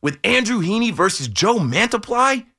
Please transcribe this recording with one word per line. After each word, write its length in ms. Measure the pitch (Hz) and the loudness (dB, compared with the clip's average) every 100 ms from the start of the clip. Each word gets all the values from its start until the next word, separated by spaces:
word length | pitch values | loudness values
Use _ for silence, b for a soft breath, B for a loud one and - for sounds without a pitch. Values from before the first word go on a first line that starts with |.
with 160 | 147 143 | -4 -2
Andrew 380 | - 247 226 240 | 0 0 0 -2
Heaney 320 | 170 220 233 | 0 0 0
versus 340 | 165 185 - 131 | 2 0 0 -6
Joe 320 | 98 196 240 | 0 2 2
Mantiply? 880 | 143 135 233 240 - 240 269 269 - | 0 0 0 -2 -2 0 2 0 -6